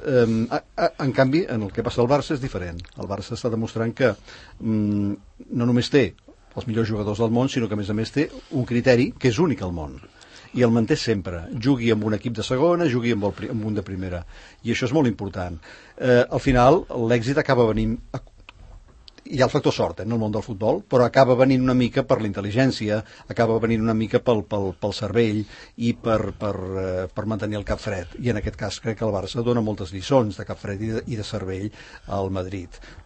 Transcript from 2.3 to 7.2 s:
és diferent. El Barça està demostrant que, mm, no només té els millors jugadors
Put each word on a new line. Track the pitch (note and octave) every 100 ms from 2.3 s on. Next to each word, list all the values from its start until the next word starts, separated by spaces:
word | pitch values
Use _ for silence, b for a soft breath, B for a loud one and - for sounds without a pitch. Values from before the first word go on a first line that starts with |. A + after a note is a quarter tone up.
| C#3+
és |
diferent. | C3 G2 F2 E2+ - -
El | F#2+
Barça | F#2+ - A#2
està | B2
demostrant | A2+ A2+ A2+ A2+ A2+
que, | B2+ G2+ B B B -
mm, | A2+ G#2+ G#2 G#2 G2+ G#2 - - - A#2+
no | A#2+
només | B2 -
té | C#3+ G2+ - - - _ -
els | -
millors | A2+ G#2+
jugadors | A2 G#2 G2+